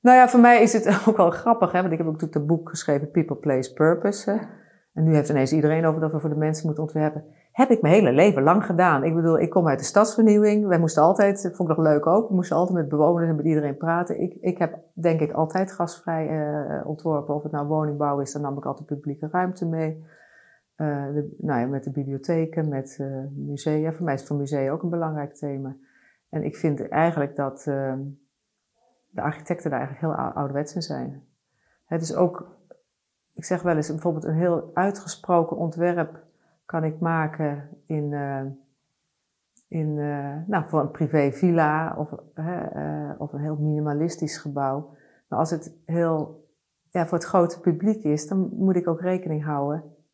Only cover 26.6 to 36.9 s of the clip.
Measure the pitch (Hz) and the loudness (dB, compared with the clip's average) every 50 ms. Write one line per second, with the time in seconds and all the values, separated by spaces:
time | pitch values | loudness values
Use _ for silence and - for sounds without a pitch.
26.6 | - 160 143 - - - - 147 160 170 165 156 143 139 - - 139 135 135 - | -2 -2 -2 -2 -6 -2 0 0 2 2 0 -2 -4 -4 -4 -4 -4 -4 -6 -8
27.6 | - 147 139 139 135 135 135 135 139 143 139 _ _ _ _ _ _ _ _ _ | -6 -6 -4 -4 -4 -4 -6 -6 -8 -10 -12 _ _ _ _ _ _ _ _ _
28.6 | _ _ _ _ _ _ _ _ _ _ _ - - 147 151 - - - 175 - | _ _ _ _ _ _ _ _ _ _ _ -6 -6 -6 -6 -8 -6 -6 -6 -4
29.6 | - 160 139 123 131 135 135 - 165 160 - - 131 - - - 143 139 139 143 | -4 -4 -4 -4 -4 -6 -6 -4 -4 -4 -2 -2 -4 -4 -4 -4 -6 -4 -4 -6
30.6 | 151 147 - 180 160 - 147 131 123 139 139 - _ _ _ _ _ _ _ _ | -6 -6 -6 -8 -8 -6 -8 -8 -8 -10 -12 -16 _ _ _ _ _ _ _ _
31.6 | _ _ _ _ _ _ 165 165 165 160 - - 180 175 - - - - - _ | _ _ _ _ _ _ -6 -4 -4 -4 2 2 2 2 0 -6 -16 -18 -20 _
32.6 | _ _ - _ _ _ _ _ _ _ _ _ _ _ _ - 156 - 185 165 | _ _ -20 _ _ _ _ _ _ _ _ _ _ _ _ -16 -6 -4 -4 -2
33.6 | - 175 165 156 147 - 151 160 - 175 160 156 156 - 156 160 175 180 170 160 | 2 2 2 2 0 -2 -6 -4 -2 -2 -4 -2 -4 -2 0 0 2 2 0 0
34.6 | - - - - 185 202 202 196 - - - - - - 180 170 165 160 - - | -2 -4 -2 0 0 0 -2 -6 -12 -14 -14 -12 -2 2 2 2 2 2 -2 -4
35.6 | 170 165 156 165 170 175 175 175 156 160 160 - - _ _ _ _ _ _ _ | -4 -6 -2 -2 0 0 0 -2 -4 -4 -8 -20 -20 _ _ _ _ _ _ _
36.6 | _ - - 165 160 156 | _ -8 -6 -4 -2 -4